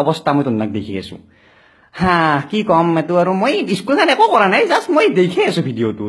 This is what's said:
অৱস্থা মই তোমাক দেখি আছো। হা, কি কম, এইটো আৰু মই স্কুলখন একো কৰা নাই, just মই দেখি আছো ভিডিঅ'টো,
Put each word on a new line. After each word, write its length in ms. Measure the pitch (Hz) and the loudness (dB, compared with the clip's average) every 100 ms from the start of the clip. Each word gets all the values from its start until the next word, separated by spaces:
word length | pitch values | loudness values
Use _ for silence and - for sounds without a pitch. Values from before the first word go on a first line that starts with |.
অৱস্থা 280 | 143 160 151 | 0 -2 -2
মই 80 | 143 135 | -2 0
তোমাক 240 | 110 107 104 | -2 -2 -6
দেখি 180 | 95 95 | -6 -8
আছো। 160 | 87 87 - _ _ _ _ _ _ | -10 -16 -20 _ _ _ _ _ _
হা, 220 | - 185 170 160 143 143 | -4 0 2 2 0 -2
কি 100 | 214 208 | -4 0
কম, 160 | 165 170 160 | 2 2 0
এইটো 140 | 160 175 | 0 0
আৰু 100 | 175 190 | 0 0
মই 120 | 240 403 196 202 | 0 -2 -2 -4
স্কুলখন 300 | - 302 381 | -2 2 2
একো 120 | - 440 | 4 4
কৰা 120 | 269 196 | 4 4
নাই, 80 | 208 415 | 2 2
just 160 | 339 - 302 | 0 0 2
মই 100 | 415 180 | 2 2
দেখি 220 | 180 370 403 | 0 0 -2
আছো 120 | 170 139 | 0 -4
ভিডিঅ'টো, 360 | 113 110 107 | -2 -4 -4